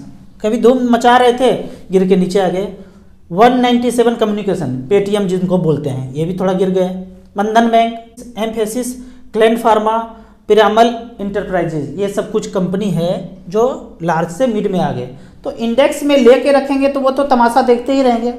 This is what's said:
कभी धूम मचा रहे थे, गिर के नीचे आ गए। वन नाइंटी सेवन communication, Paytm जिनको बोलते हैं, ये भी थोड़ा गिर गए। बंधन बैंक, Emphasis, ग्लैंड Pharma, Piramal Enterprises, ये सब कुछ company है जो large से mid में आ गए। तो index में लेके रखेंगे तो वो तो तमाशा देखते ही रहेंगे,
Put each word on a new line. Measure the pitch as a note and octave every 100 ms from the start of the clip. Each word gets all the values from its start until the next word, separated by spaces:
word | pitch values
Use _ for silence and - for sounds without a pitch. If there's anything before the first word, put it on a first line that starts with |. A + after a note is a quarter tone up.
| - - - -
कभी | G#3+ A#3+
धूम | A3+ B3+ A#3+
मचा | A#3+ A#3+ B3
रहे | B3
थे, | A#3+ B3+ F3+ - - -
गिर | F#3 F#3
के | F#3
नीचे | F3 G#3
आ | F3+
गए। | F3+ G#3 - - - - - -
वन | E3+ B3 B3+
नाइंटी | B3 A#3+ B3
सेवन | A#3+ A#3
communication, | A#3 G#3+ G#3 G3+ F3+ C#3 B2+ -
Paytm | G3+ G3+ G#3 F#3+
जिनको | F3+ - F3+
बोलते | D#3+ C#3+ C#3
हैं, | B2+ B2+
ये | C#3
भी | E3 F#3
थोड़ा | F#3+
गिर | F#3 F#3
गए। | F#3 F#3 F#3 - - - G3+
बंधन | G#3+ A3 A#3
बैंक, | A3+ A#3 A#3 - - - F#3+
Emphasis, | A3 G#3+ G#3 B3 A#3+ - - - -
ग्लैंड | G#3+ A3+ A#3
Pharma, | B3 G#3+ G#3+ A3+ A3+ - - - -
Piramal | G#3+ G3+ G#3+ A#3+ A#3+ - -
Enterprises, | G3+ G3+ F3+ F#3 D#3+ D3+ C3 D#3+
ये | G3
सब | G#3+ -
कुछ | A3 -
company | G3+ E3+ F#3+ G#3+
है | D#3+ E3+ F#3+ G3 - -
जो | G#3 B3 D4 - -
large | E3 E3 E3+
से | - C4
mid | G#3+ G3+
में | F#3
आ | D3+
गए। | B2 B2+ - - -
तो | C#4
index | - A#3 A#3 D4 D4+
में | C#4+ C#4
लेके | A#3 B3+ C#4+
रखेंगे | C#4 C4+ C4+ C#4
तो | C#4
वो | C4
तो | C4
तमाशा | C#4 A#3+ A#3 B3+
देखते | B3 A#3+ C4
ही | C4+
रहेंगे, | B3+ A#3 A#3+